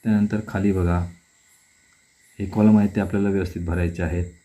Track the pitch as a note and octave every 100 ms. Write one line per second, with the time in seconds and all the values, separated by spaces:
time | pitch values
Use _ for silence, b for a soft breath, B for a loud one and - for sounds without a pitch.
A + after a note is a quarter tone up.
0 | A2 G#2+ G#2 G#2+ - G2 G2+ F#2+ F2 F2
1 | F2 - _ _ _ _ _ _ _ _
2 | _ _ _ - G2 G#2+ G#2+ G#2+ G2+ G#2+
3 | F#2+ G#2 G2+ G2 F2+ F2 F2 F2 F2 F2
4 | E2+ F2 F2 -